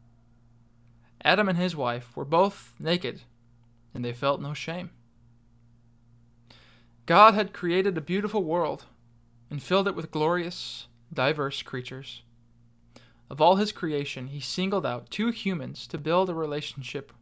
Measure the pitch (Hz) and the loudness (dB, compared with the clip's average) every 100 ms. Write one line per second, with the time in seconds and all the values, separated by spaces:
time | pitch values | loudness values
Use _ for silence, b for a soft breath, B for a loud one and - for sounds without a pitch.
0 | - _ _ _ _ _ _ _ - - | -20 _ _ _ _ _ _ _ -20 -20
1 | b b 147 196 202 175 180 156 120 123 | b b 4 4 4 2 0 -2 -4 -4
2 | - - 143 165 196 - - - 147 180 | -8 -10 0 4 4 0 -14 -8 -2 -2
3 | 170 - - _ _ _ _ _ _ 131 | -2 -8 -14 _ _ _ _ _ _ -8
4 | 120 120 139 139 143 151 - 175 175 - | -8 -2 -2 0 -4 -8 -8 -8 -10 -16
5 | _ _ - _ _ _ _ _ _ _ | _ _ -20 _ _ _ _ _ _ _
6 | _ - - _ - b b b b b | _ -20 -20 _ -20 b b b b b
7 | - 170 214 208 202 - 175 180 196 165 | 4 8 10 8 2 -4 -2 0 0 -2
8 | 147 185 202 208 160 175 151 165 - - | -2 -2 -2 -2 0 0 -2 -4 -10 -20
9 | _ - _ _ - 147 - 190 196 185 | _ -20 _ _ -12 -10 0 2 2 -2
10 | 156 151 156 175 170 175 - - - _ | -6 0 0 0 -2 -8 -10 -12 -16 _
11 | - 143 131 151 135 - - 131 123 131 | -10 0 0 0 -2 -6 -8 -10 -10 -12
12 | 139 - - - - - - _ _ b | -14 -18 -20 -20 -20 -20 -20 _ _ b
13 | b b b 139 160 190 202 - 160 147 | b b b 4 6 6 2 -2 -4 -4
14 | 143 131 127 143 127 - 190 196 139 120 | -4 -8 -10 -10 -6 -4 -2 0 -2 -4
15 | - - 226 226 196 175 127 135 - 160 | -6 -2 -2 -2 -2 -4 -6 -10 -10 -6
16 | 147 175 185 165 156 147 147 - 123 139 | 0 2 2 0 -4 -4 -6 -10 -10 -10
17 | - - | -12 -18